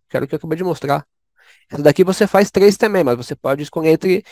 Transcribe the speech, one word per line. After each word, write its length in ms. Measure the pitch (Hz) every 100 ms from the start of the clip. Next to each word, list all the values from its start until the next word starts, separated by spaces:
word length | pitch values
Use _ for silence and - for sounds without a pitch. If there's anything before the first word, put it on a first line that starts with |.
| _
que 80 | 127
era 80 |
o 20 | 135
que 60 |
eu 40 | 156
acabei 200 | 165 160
de 60 |
mostrar. 420 | 180 156 139 147 - _ _ _ _ _ _
Essa 140 | 151
daqui 200 | 147 143
você 220 | 180 190 202
faz 220 | 196 202
três 260 | 196 202
também, 280 | 196 220 196
mas 120 | 143 120
você 180 | 123
pode 260 | 139 131 143
escolher 280 | 147 170 160
entre 340 | 165 190 185 -